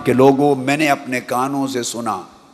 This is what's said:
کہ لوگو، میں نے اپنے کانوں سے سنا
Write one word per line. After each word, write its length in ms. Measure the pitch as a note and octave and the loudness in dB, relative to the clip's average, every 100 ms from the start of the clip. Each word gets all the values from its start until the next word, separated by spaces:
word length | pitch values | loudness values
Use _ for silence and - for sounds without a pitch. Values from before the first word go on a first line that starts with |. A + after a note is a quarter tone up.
کہ 100 | B2 | 0
لوگو، 400 | B2 C3+ C3+ D3 C3+ | 6 6 6 2 0
میں 220 | C3 D3 | -2 -2
نے 100 | D3+ | 0
اپنے 300 | C#3 B2+ B2+ | 0 -2 -8
کانوں 460 | - B2 C3+ C#3 C3+ | -4 -4 -2 -4 -4
سے 160 | B2 | -4
سنا 380 | A#2+ A2+ A2+ G2 E2 - - | -6 -6 -6 -6 -10 -20 -20